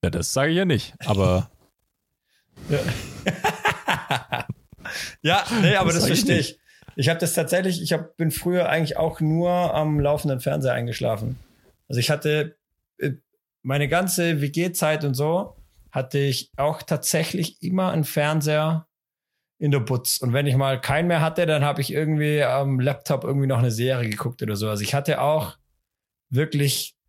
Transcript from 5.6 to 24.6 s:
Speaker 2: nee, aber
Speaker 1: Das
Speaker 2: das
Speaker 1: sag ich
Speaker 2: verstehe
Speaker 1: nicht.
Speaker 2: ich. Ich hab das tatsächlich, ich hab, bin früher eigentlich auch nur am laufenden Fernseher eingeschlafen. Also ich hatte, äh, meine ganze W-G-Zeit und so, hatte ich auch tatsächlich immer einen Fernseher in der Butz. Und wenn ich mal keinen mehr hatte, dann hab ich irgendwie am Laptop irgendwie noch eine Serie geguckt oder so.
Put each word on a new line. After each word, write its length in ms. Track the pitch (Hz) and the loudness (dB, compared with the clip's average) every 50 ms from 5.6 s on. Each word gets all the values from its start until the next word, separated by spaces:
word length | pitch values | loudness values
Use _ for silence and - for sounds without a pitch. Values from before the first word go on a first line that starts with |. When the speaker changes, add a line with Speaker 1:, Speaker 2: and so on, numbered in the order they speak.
| 196 | 4
Speaker 2:
nee, 140 | 180 208 | 4 4
aber 160 | 196 - - 165 | 4 4 4 2
Speaker 1:
Das 20 | 170 | 2
Speaker 2:
das 20 | - | 2
Speaker 1:
sag 60 | - | 2
ich 80 | - - | 2 2
Speaker 2:
verstehe 180 | - - - | 2 2 2
Speaker 1:
nicht. 140 | 170 139 - | 2 2 0
Speaker 2:
ich. 80 | - _ _ _ - _ - - - | -6 _ _ _ -20 _ -20 -16 -4
Ich 120 | - 131 135 | 0 2 2
hab 100 | 165 165 | 2 2
das 120 | 180 160 - | 0 0 0
tatsächlich, 480 | - 165 - 175 180 185 190 175 170 | 0 0 2 0 0 2 0 -2 -2
ich 120 | 170 156 170 | -2 -2 -2
hab, 240 | 151 160 - _ | -2 -2 -8 _
bin 140 | - 170 160 | -2 -2 -2
früher 380 | 147 - - 175 180 180 170 - | -2 -2 -2 0 2 2 2 2
eigentlich 280 | - 165 165 147 - | 2 0 0 -2 0
auch 240 | - 160 160 156 - | 0 -2 -2 0 0
nur 300 | 160 156 156 165 175 175 | 0 0 2 2 2 2
am 480 | 175 175 180 156 110 147 156 156 151 147 | 2 2 0 0 0 0 0 0 0 2
laufenden 400 | 139 143 147 147 - 147 135 127 | 2 2 0 0 0 -2 -2 -2
Fernseher 340 | - 147 139 151 135 131 120 | -2 -2 -2 0 0 0 0
eingeschlafen. 640 | 123 120 120 110 - 123 117 113 101 110 123 127 - - _ _ _ _ _ _ _ _ _ | -2 -2 -6 -6 -4 -2 -2 -2 -2 -4 -6 -8 -8 -12 _ _ _ _ _ _ _ _ _
Also 120 | - 120 | -2 -2
ich 100 | 120 - | 0 0
hatte, 460 | 151 147 - 156 151 151 147 160 - _ _ _ _ _ _ _ _ _ | 0 0 0 0 0 0 -2 -4 -6 _ _ _ _ _ _ _ _ _
äh, 140 | - 147 127 - _ _ _ _ _ _ _ _ _ | -4 -4 -4 -6 _ _ _ _ _ _ _ _ _
meine 260 | 123 135 143 147 139 | -2 0 0 0 2
ganze 520 | 156 175 190 185 175 - 175 170 165 147 143 | 2 2 2 0 0 0 0 0 2 0 -2
W-G-Zeit 640 | 143 147 165 170 185 175 - - 151 156 151 147 | -2 0 -2 -2 -2 0 0 0 2 2 0 0
und 100 | 143 131 | -2 -2
so, 420 | 127 147 151 165 180 202 - - - - _ _ _ - _ | 0 0 0 0 0 -2 -4 -12 -20 -20 _ _ _ -20 _
hatte 280 | - - 135 127 - 143 | -4 -4 -4 -2 -2 0
ich 320 | 139 139 131 123 - _ _ | 0 0 0 -2 -4 _ _
auch 260 | - 139 147 156 - - | -2 -2 -2 -2 -4 -4
tatsächlich 800 | - 165 147 - - - 160 160 - - 185 170 165 - _ - | -4 -4 -2 -2 0 0 0 -2 -2 -2 -4 -4 -4 -6 _ -6
immer 300 | 175 185 185 185 185 - | -2 0 0 0 0 0
einen 120 | 160 151 | 0 -2
Fernseher 840 | - - 165 147 147 156 160 139 151 151 151 156 156 165 160 160 _ _ _ _ _ _ _ _ _ _ _ _ _ _ _ | 0 0 0 0 2 2 0 0 2 2 2 2 2 0 -2 -4 _ _ _ _ _ _ _ _ _ _ _ _ _ _ _
in 120 | 165 147 | 0 2
der 80 | 143 143 | 2 2
Butz. 380 | 117 - 131 127 127 - - - | 2 0 -2 -2 -2 -2 -4 -2
Und 140 | - 123 117 | -2 0 0
wenn 140 | 139 143 | 2 2
ich 100 | 143 127 | 2 2
mal 240 | 135 139 135 135 123 | 2 2 2 0 -2
keinen 260 | - - 143 151 170 175 | -2 -2 0 0 2 2
mehr 120 | 170 160 | 2 2
hatte, 260 | 156 160 160 - 175 | 2 0 2 0 0
dann 180 | 160 156 147 139 | 2 2 2 2
hab 140 | 147 143 - | 2 0 -2
ich 140 | 143 - - | -4 -2 -2
irgendwie 500 | 147 156 151 156 151 147 147 151 147 143 | -2 0 0 2 2 2 2 2 2 2
am 380 | 123 127 135 139 139 135 127 | 2 2 2 2 2 2 2
Laptop 440 | 123 139 139 - - - 147 131 - | 2 0 0 -2 -2 -2 -2 -2 0
irgendwie 220 | - 139 139 139 | -2 0 0 2
noch 120 | 135 135 117 | 2 2 2
eine 120 | 123 123 | 2 2
Serie 400 | 110 107 120 127 131 123 120 110 | 2 0 0 0 0 0 -2 -2
geguckt 320 | 104 101 - 120 120 - - | -4 -4 -4 -8 -6 -6 -6
oder 140 | 107 104 | -4 -2
so. 120 | 101 | -2